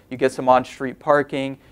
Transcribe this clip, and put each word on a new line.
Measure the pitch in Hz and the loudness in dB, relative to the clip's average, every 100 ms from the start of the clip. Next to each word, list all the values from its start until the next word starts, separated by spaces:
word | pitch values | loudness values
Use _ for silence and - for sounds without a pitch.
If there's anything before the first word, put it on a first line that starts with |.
| - | -12
you | 127 | -2
get | 131 | -2
some | 135 127 | 0 2
on-street | 127 127 - 135 123 | 2 2 -8 -10 -4
parking, | 156 147 139 143 135 135 _ | 2 2 2 -4 -6 -10 _